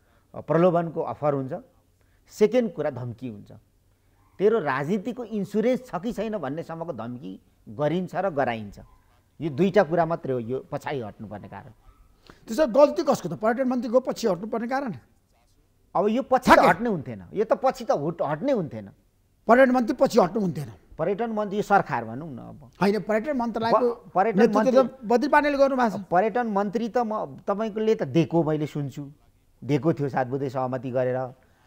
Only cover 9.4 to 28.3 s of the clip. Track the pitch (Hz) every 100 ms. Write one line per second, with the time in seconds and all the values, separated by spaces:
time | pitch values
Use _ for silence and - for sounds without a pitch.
9.4 | 151 131 190 208 160 170 160 165 135 127
10.4 | 113 131 - 139 - 143 107 - 107 104
11.4 | 95 98 - - - _ _ _ - -
12.4 | - 226 302 226 285 294 294 220 170 165
13.4 | 214 240 254 254 240 247 254 220 220 170
14.4 | 214 226 233 262 277 131 - _ _ _
15.4 | _ _ _ _ _ 160 208 226 - 254
16.4 | - 330 254 170 240 185 127 107 87 165
17.4 | 220 - 262 247 226 208 143 170 147 151
18.4 | 254 247 151 113 98 - _ _ _ _
19.4 | - 247 262 254 233 277 277 226 180 220
20.4 | 190 156 123 101 _ - 170 202 233 214
21.4 | 208 208 - 202 165 127 110 120 160 120
22.4 | 117 113 120 - 190 208 208 214 233 269
23.4 | 233 220 226 233 240 233 - 180 208 196
24.4 | 226 208 226 247 254 - 208 240 285 302
25.4 | 294 277 269 262 233 196 190 175 214 247
26.4 | 233 196 208 208 233 247 233 214 160 131
27.4 | - 196 220 208 220 220 165 156 156